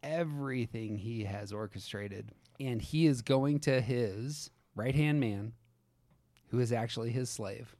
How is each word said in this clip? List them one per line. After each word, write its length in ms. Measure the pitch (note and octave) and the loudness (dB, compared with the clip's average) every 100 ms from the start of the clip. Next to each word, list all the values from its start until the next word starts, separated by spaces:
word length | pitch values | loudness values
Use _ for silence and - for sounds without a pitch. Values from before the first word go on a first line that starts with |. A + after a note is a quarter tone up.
everything 920 | C#3 D#3+ E3 D3 C#3 B2+ A2+ A2+ A2 G#2 | -2 -2 -2 -2 -2 -2 -2 -2 -4 -4
he 260 | G2+ A#2 | -4 -4
has 280 | G2+ G2+ G2+ | -4 -4 -6
orchestrated. 760 | G#2 G#2+ G2 - G#2 G2+ G2 G#2+ - _ _ | -6 -6 -8 -10 -8 -8 -8 -12 -16 _ _
And 200 | C3+ A#2 | -4 -4
he 280 | - D#3 D#3+ | 0 6 6
is 160 | C3 | 6
going 340 | A2+ C3+ C#3 D3 | 4 4 4 2
to 200 | D3 C3 | 4 2
his 680 | A2+ B2 A#2 G2 B2+ D3+ - _ _ - | 4 2 0 -2 -6 -8 -12 _ _ -4
right-hand 440 | A#2 C3+ D3+ D3 | 0 4 4 4
man, 340 | A#2+ G2+ G#2+ A2+ _ _ _ _ _ _ _ _ _ | 2 0 -6 -10 _ _ _ _ _ _ _ _ _
who 100 | A#2 | 0
is 120 | A#2+ | 2
actually 380 | A#2 A2+ - A2+ | 2 0 -4 -2
his 220 | A#2 B2+ | -2 -2
slave. 440 | - G#2 G2+ A#2 - | -4 -6 -8 -12 -18